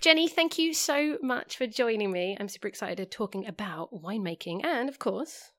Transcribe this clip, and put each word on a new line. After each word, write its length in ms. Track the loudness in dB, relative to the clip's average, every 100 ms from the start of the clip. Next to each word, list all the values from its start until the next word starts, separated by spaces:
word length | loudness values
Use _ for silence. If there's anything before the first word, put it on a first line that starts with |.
Jenny, 280 | 8 6 6
thank 280 | 4 2 4
you 160 | 2
so 460 | 2 2 4 2 0
much 380 | 0 -2 -2 -4
for 80 | -4
joining 440 | 2 2 4 2
me. 280 | 2 0 -2
I'm 80 | -6
super 200 | -6 -8
excited 420 | -6 -6 -4 -6
talking 360 | -4 -4 -4 -8
about 460 | -6 -6 -6 -8
winemaking 720 | -8 -6 -4 -4 -4 -6 -4
and, 240 | 0 0 -2
of 100 | -2
course 520 | -2 -2 -4 -10 -18